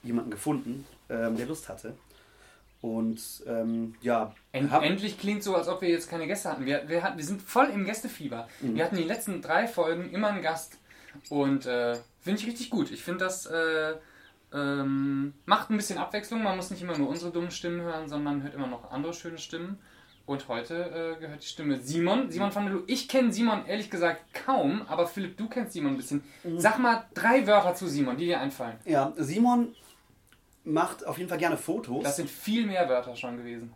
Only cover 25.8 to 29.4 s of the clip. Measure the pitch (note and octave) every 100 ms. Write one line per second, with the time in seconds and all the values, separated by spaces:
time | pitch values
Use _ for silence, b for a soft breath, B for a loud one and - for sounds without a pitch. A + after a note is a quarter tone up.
25.8 | C#3+ C3 - C#3+ B B F3 E3+ G3+ A3+
26.8 | B3 A3+ - - A3 C4 G#3 G#3 F3+ F3
27.8 | F3+ C#3+ C3 B2+ E3+ D3+ C3+ C3+ A#2+ A2
28.8 | - D3 C3+ - C#3 F#3+